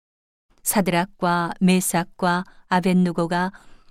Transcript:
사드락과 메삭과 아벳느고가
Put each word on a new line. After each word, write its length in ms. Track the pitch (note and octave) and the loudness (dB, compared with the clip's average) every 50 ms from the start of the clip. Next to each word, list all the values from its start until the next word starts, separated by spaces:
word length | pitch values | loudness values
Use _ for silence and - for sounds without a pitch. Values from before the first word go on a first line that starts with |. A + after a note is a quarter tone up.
| _ _ _ _ _ _ _ _ _ _ _ _ | _ _ _ _ _ _ _ _ _ _ _ _
사드락과 920 | - - - A3 F3+ F#3 F3 E3+ F3+ - - - F#3+ F3 F3 F3 E3+ E3+ - - | -6 -2 0 0 0 0 0 -2 -2 -4 -4 -4 -2 0 0 0 -2 -4 -2 0
메삭과 840 | F#3 F3+ F#3 F#3 F3+ - - E3 F3 - - - F#3 F3 F3 F3+ F#3 - - - - - | 2 4 4 2 0 0 -2 -2 -4 -4 -6 -4 -2 -2 -2 -2 -4 -8 -16 -16 -6 -2
아벳느고가 840 | F#3 F#3 F3 F#3+ F3+ F3+ F3+ F3 E3+ F3+ E3+ E3 F3+ F3 F3+ G3 - - - - - - _ _ | 0 0 2 2 2 2 2 2 0 -2 -2 -2 -2 -2 -4 -4 -8 -12 -20 -20 -20 -20 _ _